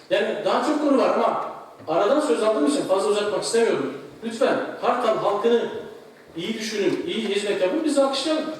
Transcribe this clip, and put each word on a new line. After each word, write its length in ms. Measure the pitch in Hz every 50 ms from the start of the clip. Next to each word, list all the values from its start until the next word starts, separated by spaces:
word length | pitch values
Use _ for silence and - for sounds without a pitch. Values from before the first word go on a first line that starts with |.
| - -
Yani 260 | 185 208 220 - - - -
daha 200 | 190 226 240 -
çok 160 | 302 294 - 302 285
konu 80 | 269
var 160 | 233 208 - -
ama 380 | 226 233 - - - - - - - - - - - -
aradan 320 | 156 160 180 202 214 277 302
söz 240 | - - - - 214
aldığım 240 | 220 - - 147
için 140 | - - -
fazla 280 | - - 185 196 208 214
uzatmak 340 | 202 208 208 208 185 - -
istemiyorum. 500 | - - 233 233 202 - - - - - - - - - - 220
Lütfen 360 | 226 - - 269 - - - - - - -
Kartal 360 | - 254 - 254 254 226 202
halkını 440 | 180 180 202 202 202 - 233 240 226 - - - - - - - - - - - - - - -
iyi 160 | 160 180 220 220
düşünün, 500 | 226 - - 220 202 185 156 135 - 156
iyi 220 | 175 202 226 214 196
hizmet 320 | 202 202 202 202 180 -
yapın, 200 | 185 180 302 320 311
biz 120 | 294 269
de 60 | 277 262
alkışlayalım. 420 | - - - - 311 311 302 - - -